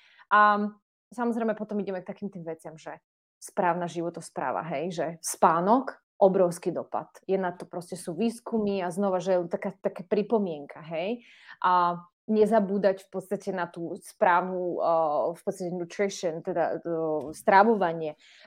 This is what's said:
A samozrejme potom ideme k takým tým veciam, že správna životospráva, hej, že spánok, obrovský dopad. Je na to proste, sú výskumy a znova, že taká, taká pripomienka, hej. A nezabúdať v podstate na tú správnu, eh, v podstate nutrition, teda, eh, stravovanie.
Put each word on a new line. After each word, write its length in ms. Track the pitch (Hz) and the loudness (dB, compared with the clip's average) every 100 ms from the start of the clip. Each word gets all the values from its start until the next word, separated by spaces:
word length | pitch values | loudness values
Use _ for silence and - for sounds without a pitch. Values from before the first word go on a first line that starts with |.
| _ _ - | _ _ 2
A 400 | 208 208 208 208 - _ _ _ - | 6 6 4 0 -6 _ _ _ -6
samozrejme 400 | 240 233 226 214 | -4 -2 -2 -4
potom 240 | 214 208 | -6 -6
ideme 240 | 190 185 | -4 -6
k 80 | 180 | -8
takým 160 | 190 202 | -10 -12
tým 160 | 190 | -10
veciam, 320 | 165 165 165 156 | -10 -12 -14 -16
že 240 | 160 151 _ _ _ _ | -16 -16 _ _ _ _
správna 480 | - - 180 170 175 | -8 0 2 2 -2
životospráva, 800 | 170 170 170 - - 139 95 160 143 | -4 -6 -6 -10 -6 -4 -2 -4 -4
hej, 100 | 170 | -4
že 140 | 165 156 170 | -4 -4 -6
spánok, 720 | - - 185 165 185 247 262 - _ - | -10 4 4 4 4 2 2 -10 _ 4
obrovský 560 | 196 190 175 170 190 160 | 4 6 2 0 -6 -6
dopad. 320 | 117 - - - | -6 -8 -10 -10
Je 160 | - 190 | -4 -2
na 160 | 185 180 | -2 -6
to 80 | |
proste, 320 | 170 175 165 175 | -10 -12 -10 -10
sú 220 | - 160 | -8 -4
výskumy 640 | 226 233 - 226 208 196 | -4 -4 -6 -2 -2 -2
a 80 | 180 | -4
znova, 320 | 175 202 180 | -2 0 0
že 140 | 175 180 170 | 2 0 0
taká, 240 | 196 202 - | -4 -6 -6
taká 240 | 196 - | -6 -6
pripomienka, 800 | 170 202 208 233 190 151 143 147 156 | -4 -2 0 0 0 -6 -12 -16 -10
hej. 320 | 160 185 240 - - - - | -6 -4 -6 -10 -20 -20 -4
A 380 | 185 180 175 175 - _ - | 2 4 2 0 -8 _ -2
nezabúdať 800 | 214 208 220 190 202 196 190 - | 2 4 4 2 0 0 0 -6
v 20 | 190 | -12
podstate 400 | 185 202 202 190 | -6 -6 -4 -6
na 160 | 175 | -6
tú 240 | 175 165 185 | -6 -10 -10
správnu, 800 | - - 202 175 185 185 180 143 | -14 0 4 4 2 -2 -4 -2
eh, 580 | 120 165 160 147 127 170 | 0 2 2 0 -2 -4
v 20 | - | -6
podstate 240 | - 180 | -6 -6
nutrition, 720 | 180 170 - 196 196 180 160 | -6 -6 -2 -2 -2 -6 -6
teda, 400 | 175 170 156 165 | -4 -2 0 -2
eh, 480 | 170 165 160 151 135 | -4 -2 -2 -2 -4
stravovanie. 880 | 156 - 190 220 214 180 165 156 151 - - | -4 6 8 8 6 0 -2 -6 -8 -16 -20